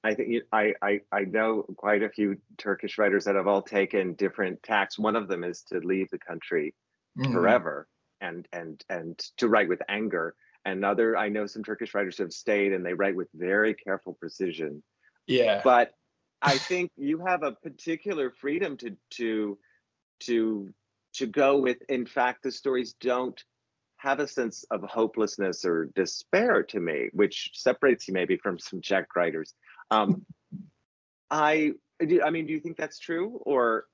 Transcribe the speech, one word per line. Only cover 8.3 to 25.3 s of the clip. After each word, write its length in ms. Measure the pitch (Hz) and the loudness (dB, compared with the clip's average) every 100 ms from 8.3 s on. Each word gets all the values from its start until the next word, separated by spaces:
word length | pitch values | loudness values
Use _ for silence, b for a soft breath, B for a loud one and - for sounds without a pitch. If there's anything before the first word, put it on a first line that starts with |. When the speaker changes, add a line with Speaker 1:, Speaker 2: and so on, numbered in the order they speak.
| 85 82 | -10 -10
Speaker 1:
and, 280 | 87 82 73 - | -12 -10 -14 -10
and 300 | 90 82 80 - - | -8 -8 -12 -14 -2
to 100 | 117 | 2
write 220 | 110 92 | 4 2
with 140 | 87 - | -2 -2
anger. 480 | 101 110 90 82 - b b | -4 -2 -2 -4 -10 b b
Another, 500 | 98 95 101 101 113 | -8 -2 0 2 2
I 140 | 104 107 | 2 0
know 160 | 104 | -2
some 180 | 101 110 | -6 -8
Turkish 300 | 104 104 113 | -8 -8 -4
writers 240 | 101 95 85 | -2 -4 -4
who 60 | |
have 100 | 90 | -6
stayed 400 | - - 104 98 | -4 0 2 2
and 140 | 92 90 | 0 -2
they 80 | |
write 200 | 90 101 | 0 0
with 140 | 92 87 | 0 -6
very 400 | 78 90 98 110 | -6 0 2 2
careful 400 | 104 - 95 - | 0 -6 -6 -6
precision. 680 | - 82 - 95 80 78 73 _ _ _ _ - | -12 -14 -6 -6 -4 -8 -8 _ _ _ _ 0
Speaker 2:
Yeah. 340 | 131 113 101 | 2 4 4
Speaker 1:
But 300 | 131 120 117 _ _ _ _ _ | 6 6 4 _ _ _ _ _
I 160 | 139 135 | 0 2
think 340 | - 180 175 - | 0 -4 -4 -4
you 260 | 139 160 185 | -4 -2 0
have 160 | 180 | 0
a 100 | 147 | 0
particular 800 | 117 160 - 165 165 208 165 131 | -4 -16 -12 -6 -6 -4 -2 -4
freedom 480 | - 139 160 185 135 | -4 -4 -2 -2 -4
to, 180 | 120 95 _ | -10 -12 _
to, 480 | - 117 110 107 98 _ _ _ _ _ _ | -6 -2 -2 -2 -6 _ _ _ _ _ _
to, 520 | - 117 113 107 98 - _ _ _ | -2 0 0 -2 -6 -16 _ _ _
to 140 | - 127 | -8 -4
go 320 | 147 139 139 | 2 4 4
with, 240 | 131 120 - | 2 -2 -4
in 160 | 131 117 | -4 -2
fact, 380 | - 123 123 | 0 0 -2
the 60 | 131 | -8
stories 440 | - 139 127 123 | -4 -2 -2 -4
don't 440 | - 123 123 127 - - _ _ _ _ _ | -6 -2 0 -2 -8 -20 _ _ _ _ _
have 200 | 139 139 | -2 0
a 80 | 143 | -2
sense 380 | - 117 - - | -2 -2 -4 -6
of 120 | 107 | -6
hopelessness 840 | 101 117 113 - 104 | -4 0 0 2 -2